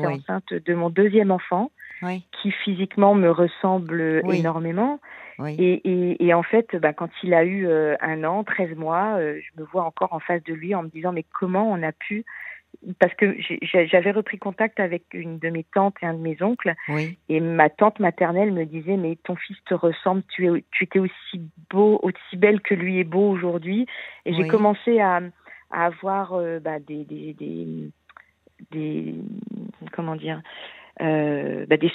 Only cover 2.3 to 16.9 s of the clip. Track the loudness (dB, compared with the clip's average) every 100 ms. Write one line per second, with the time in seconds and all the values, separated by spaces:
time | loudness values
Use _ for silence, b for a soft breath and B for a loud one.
2.3 | -6 -4 -4 -4 -2 -2 4 6 8 6
3.3 | 6 2 2 0 0 0 -2 0 2 2
4.3 | 2 0 -2 -2 0 0 -2 B B B
5.3 | -10 -6 2 2 2 0 0 0 2 4
6.3 | 4 4 2 2 0 0 -2 -8 -6 2
7.3 | 4 4 0 0 2 2 0 -2 -2 -2
8.3 | -2 -2 -4 -4 -4 -2 0 0 0 -2
9.3 | -6 -12 -16 -8 -4 -4 -4 -4 -4 -2
10.3 | -4 -4 -8 -4 -4 -6 -6 -6 -6 -8
11.3 | -6 -2 0 0 0 -4 -6 -8 -8 -8
12.3 | B B B _ -16 -14 2 2 4 0
13.3 | 0 -6 -6 0 2 4 4 4 0 -4
14.3 | -6 -8 -2 -2 0 -2 -4 -8 -12 -10
15.3 | -8 -6 -6 -2 2 2 0 -4 -4 -6
16.3 | -2 -2 0 -4 -4 -4